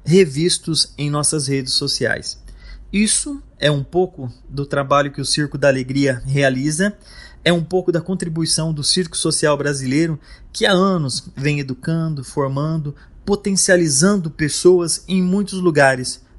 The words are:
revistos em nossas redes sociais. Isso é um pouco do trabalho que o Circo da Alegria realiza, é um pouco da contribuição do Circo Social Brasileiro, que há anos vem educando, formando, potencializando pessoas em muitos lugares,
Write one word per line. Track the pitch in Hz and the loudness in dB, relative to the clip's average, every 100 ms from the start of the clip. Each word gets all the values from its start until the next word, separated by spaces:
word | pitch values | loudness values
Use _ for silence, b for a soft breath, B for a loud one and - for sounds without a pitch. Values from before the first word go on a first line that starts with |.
revistos | - 175 180 135 175 - - 156 - - | 2 4 6 2 0 0 -2 -2 -2 -4
em | 147 | -4
nossas | 147 143 156 135 | 0 0 -2 -2
redes | 139 131 | -2 -2
sociais. | - 135 - 113 - - - - B B B - | -2 -2 -2 -2 -2 -6 -14 -18 B B B -6
Isso | 196 214 - 302 285 - - | 0 0 0 -4 -10 -14 -2
é | 143 | 0
um | 143 | 0
pouco | 139 175 185 180 127 - - | -2 -2 -2 -4 -12 -12 -12
do | 131 | -10
trabalho | 143 139 139 143 143 | -4 -4 2 2 0
que | 143 | -4
o | |
Circo | 131 - 147 147 | -4 -2 -2 0
da | 139 | 2
Alegria | 131 127 135 139 127 | 2 -2 0 0 0
realiza, | 131 139 139 127 147 156 202 208 B B B B | -2 0 2 2 -2 0 -2 -2 B B B B
é | - | 0
um | 175 | 0
pouco | 160 185 180 | 0 -2 0
da | 170 | -2
contribuição | 165 190 175 160 160 - 160 | -2 -6 -4 -4 -2 -2 -2
do | 151 | -4
Circo | 139 - 180 - | -2 -2 -2 -4
Social | 165 156 151 143 | -2 0 2 2
Brasileiro, | 143 143 131 139 165 151 B B - | 0 -2 0 0 0 -2 B B -16
que | - | -2
há | 208 | 2
anos | 185 196 180 143 - - | 4 4 2 -2 -4 -10
vem | - 139 147 | -4 -2 -2
educando, | 135 127 - 165 160 147 | -4 -6 -4 -2 -2 -6
formando, | 127 - 139 135 151 160 147 143 b - - | -6 -4 -2 -2 -2 -2 -4 -10 b -14 -4
potencializando | 202 202 190 - 180 165 135 180 208 160 | -2 0 0 4 4 4 4 4 2 -2
pessoas | - 151 - 175 180 170 - - | -2 -2 4 6 6 4 -4 -2
em | 185 | 0
muitos | 180 190 202 190 | 2 0 -2 0
lugares, | 180 147 139 131 127 - b | 0 4 4 4 -4 -10 b